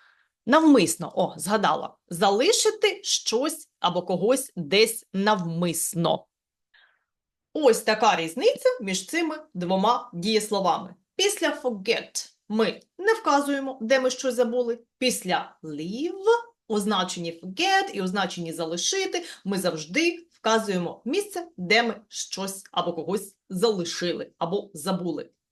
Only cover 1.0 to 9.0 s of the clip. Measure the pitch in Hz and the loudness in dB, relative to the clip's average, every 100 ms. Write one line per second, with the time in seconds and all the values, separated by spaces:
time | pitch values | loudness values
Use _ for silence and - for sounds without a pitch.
1 | 156 - 175 160 156 208 190 156 - - | -6 -2 -2 -2 -2 0 2 0 -4 -12
2 | - 170 - 214 311 480 427 415 415 349 | -10 2 2 4 4 4 2 2 0 0
3 | - - - 226 302 320 - - 175 175 | -4 -4 0 0 0 -4 -14 -4 -2 -2
4 | 175 180 202 269 - - 147 196 226 - | -2 0 2 2 0 -8 0 4 4 0
5 | - 190 202 208 170 165 175 160 - 165 | -6 0 2 2 0 -2 -2 -2 -4 0
6 | 160 156 - _ _ _ _ _ _ _ | 0 0 -4 _ _ _ _ _ _ _
7 | _ _ _ _ _ 302 277 226 - 214 | _ _ _ _ _ 2 4 4 2 4
8 | 226 175 160 233 415 - 508 508 196 185 | 4 2 -2 2 2 4 0 0 -4 -4